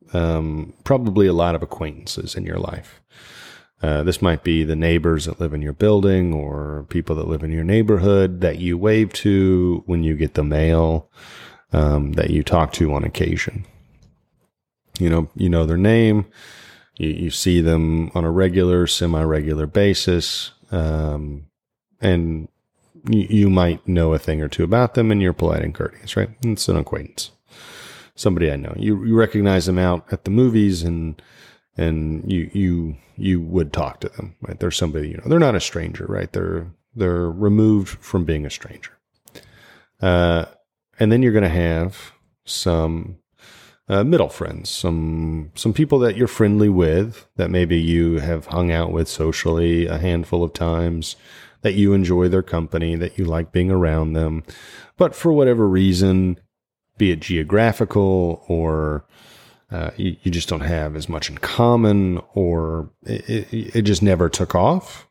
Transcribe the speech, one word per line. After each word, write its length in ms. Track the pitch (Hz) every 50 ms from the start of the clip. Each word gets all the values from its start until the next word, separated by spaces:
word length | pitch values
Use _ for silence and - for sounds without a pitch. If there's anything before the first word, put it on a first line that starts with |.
| _ _
um, 640 | - 87 82 82 82 80 80 78 78 78 76 - - _ -
probably 420 | - 139 127 120 107 95 104 101
a 60 | 95
lot 240 | 87 85 85 87 82
of 60 | 78
acquaintances 760 | 85 - - - 80 78 71 - - - - - 85 - -
in 100 | 98 92
your 120 | 82 82 90
life. 420 | 87 - - - - - - _ _ _ _ - - - - - - - - - _ _ _ _
Uh, 200 | - 78 76 73
this 180 | 78 90 - -
might 220 | 95 87 82 -
be 220 | - 87 80 80 78
the 120 | 78 80
neighbors 500 | 78 82 85 85 82 78 85 80 76 78
that 140 | 85 - -
live 140 | 85 76 76
in 80 | 73
your 100 | 73 73
building 600 | 71 - 104 107 107 101 98 98 95 92 90 87 78
or 520 | 76 73 71 73 73 73 73 76 76 73 -
people 260 | - 85 80 - 80
that 120 | 78 78 82
live 140 | 80 73
in 100 | 73 78
your 120 | 80 80 80
neighborhood 760 | 90 104 113 110 104 107 90 92 101 101 98 95 92 90 87
that 180 | 92 82 76 82
you 180 | 90 87 85
wave 360 | 87 98 110 107 110 110 95
to 720 | - - - 104 98 98 95 95 92 90 90 90 87 85 -
when 160 | 92 87 85
you 140 | 80 80 78
get 180 | 73 80 71 -
the 100 | 76 73
mail, 680 | 73 76 78 80 80 82 82 82 80 80 78 - _ _ - - - - - - - - _ _ _
um, 400 | - 76 76 73 73 73 73 71
that 180 | 78 80 78 -
you 120 | 78 78
talk 300 | 73 - 90 85 78 - -
to 180 | - 85 76 71
on 100 | 71 -
occasion. 640 | 76 - - 82 82 - - - - - 98 95 - _ _ _ _ _ _ _ _ _ _ _ _ _ _ _ _ _ _ _ _ _ _ _ _ - -
You 120 | 90 82
know, 200 | 82 82 78 - -
you 120 | - 95 90
know 160 | 87 82 80
their 120 | 78 82
name, 500 | 87 98 107 113 117 113 110 104 104 98 - _ - - - - - - - - - _ _ _
you, 120 | - 78 78
you 220 | 78 82 87 80
see 300 | - - - 95 87 85
them 500 | 80 80 82 80 80 80 80 82 82 - -
on 100 | 90 82
a 60 | 82
regular, 560 | 82 92 95 92 90 95 90 90 90 87 87
semi-regular 800 | - - - 87 85 82 78 80 80 78 76 73 78 76 76 76
basis, 840 | 76 - 104 101 101 90 - - 92 87 85 - - - - - - - _ _ _
um, 760 | 107 85 80 80 78 78 78 76 73 73 76 73 71 73 76 - _ _ _ _ _ _ _ _ _ _
and 480 | - 98 90 85 85 82 80 80 80 - _ _ _ _ _ _ _ _ _ - -
y-, 220 | 117 113 107 92 -
you 200 | 110 104 101 98
might 380 | 92 92 90 85 80 - -
know 260 | - 90 85 82 80
a 60 | 80 76
thing 240 | - 82 78 78
or 60 | 76 73
two 160 | - - 82
about 300 | 85 107 120 123 113 -
them, 160 | 131 113 110
and 120 | 107 101
you're 100 | 95 90
polite 300 | 82 - 87 80 80 78
and 120 | 78 80 80
courteous, 420 | - - - - - - - -
right? 140 | 101 98 113 110 -
It's 260 | - 117 107 - - -
an 80 | 90
acquaintance. 540 | 80 76 - - 101 87 - _ - - - _ _ _ _ - - - - - - - - - - - _ _
Somebody 360 | - - 104 90 82 85 76
I 60 | 71
know. 180 | 69 71 76 -
You, 280 | 98 104 107 104 95 -
you 100 | 113 113
recognize 520 | 110 110 107 - 107 101 98 95 92 78
them 120 | 92 90 92
out 340 | 90 90 87 85 - -
at 120 | 95 - -
the 80 | 95
movies, 500 | 101 117 127 123 113 110 104 98 92 82
and, 400 | 85 85 85 82 82 82 76 - _ _ _ - - - _ _ _ _ _
and 540 | - 82 82 80 78 78 78 78 78 - -
you, 200 | 95 87 80 -
you, 440 | - 101 98 90 87 87 82 80 71 - _ _ _
you 240 | - 98 95 92 87
would 320 | 82 82 90 87 80 71
talk 280 | - 87 73 67 - -
to 80 | - -
them, 260 | - - 95 90 - _
right? 180 | - - - -
They're 140 | - 90
somebody 380 | - - 90 80 73 78 76 78
you 60 | 82 -
know. 60 | -
They're 120 | 123 160 170
not 160 | 156 135 110
a 60 | 90
stranger, 440 | - - - 85 82 85 85 - - -
right? 240 | 98 95 92 87
They're, 340 | - 95 90 87 87 85 85 87 - _ _ _ -
they're 340 | 113 95 87 87 87 87 85
removed 600 | 82 95 104 101 104 110 110 110 107 101 95 - - -
from 240 | - - - 92 85
being 200 | 80 80 76 76
a 60 | 78
stranger. 480 | - - - - 104 - - - - _ _ _ _ _ _ _ - - - - _ _ - - - _ _ _ _ _
Uh, 460 | 95 92 87 87 87 85 85 85 82 - - _ _ _ _ _ _ _ _ -
and 140 | 113 107
then 100 | 113 123
you're 100 | 131 120
gonna 160 | 107 107 101 87
have 640 | 85 87 85 85 82 80 87 95 - - - - - _ _ _ _ _ _
some, 760 | - - - - 92 85 80 80 80 82 82 - 92 90 - _ _ _ _ _ - - - - _ _ _ _ -
uh, 140 | 98 98 113
middle 240 | 147 175 147 82 73
friends, 400 | - - 85 78 78 82 87 -
some, 840 | - - - 87 85 82 80 80 80 80 80 78 80 80 76 76 -
some 180 | - - 110
people 280 | 101 147 156 139 143 131
that 160 | 123 117 95
you're 100 | 113 123
friendly 420 | - - - 110 101 104 104 107 104
with, 600 | 95 90 85 78 80 92 104 117 110 - - _ _
that 140 | - 87 87
maybe 280 | 90 90 87 82 85 82
you 400 | 82 85 85 85 85 85 82 78
have 280 | 71 82 85 80 -
hung 260 | - 80 87 87 87
out 180 | 82 82 85 85
with 180 | 82 82 80 -
socially 760 | - - 80 80 78 - - 82 82 82 85 85 85 85 85
a 120 | 82 85 80
handful 440 | 87 92 85 85 85 - 87 85
of 100 | 87 82
times, 600 | - - 85 82 82 82 85 85 85 82 80 - - - _ - - - - - _ _
that 120 | - 104 95
you 180 | 104 101 98
enjoy 360 | 98 98 92 85 90 90 90 90
their 140 | 92 92
company, 540 | 90 - - 82 82 78 - 82 82 82 85
that 200 | 82 90 85 -
you 80 | - 90
like 280 | 82 80 82 82 -
being 180 | - 90 90 95
around 420 | 92 92 87 80 78 80 80 78
them. 300 | 80 80 80 78 80 80 - - - - - - - - - - _
But 180 | - 180 - -
for 180 | - - 170
whatever 360 | 156 147 135 127 120 113 107 98
reason, 720 | 92 92 95 95 90 87 98 95 92 95 95 92 90 - _ _ _ _ _ _ _ _ _ _ _ -
be 140 | 107 92
it 80 | 85 78
geographical 1200 | - - 90 80 76 76 98 107 113 113 104 - 113 - - 104 98 95 95 92 87 85 82 - _ -
or, 560 | 85 82 82 80 78 78 78 78 76 73 - _ _ _ - - - - - - _ _ _ _
uh, 200 | - 85 80 78 -
you, 200 | - - 90 - -
you 80 | - 92
just 180 | 85 85 - -
don't 120 | 87 76
have 360 | 73 85 85 80 78 76 76
as 120 | 78 76 -
much 220 | 82 76 - -
in 80 | 73 -
common, 800 | - - - - 117 120 120 117 113 104 101 101 95 92 90 85 - _ -
or 560 | 104 92 87 85 82 80 80 80 80 76 - - _ -
it, 240 | - 110 104 - -
it, 480 | 110 110 - - - 113 104 - -
it 60 | 113
just 200 | 104 104 101 85
never 260 | 104 101 92 82 87 82
took 260 | - - 90 - -
off. 520 | 87 95 135 170 185 - - - - - _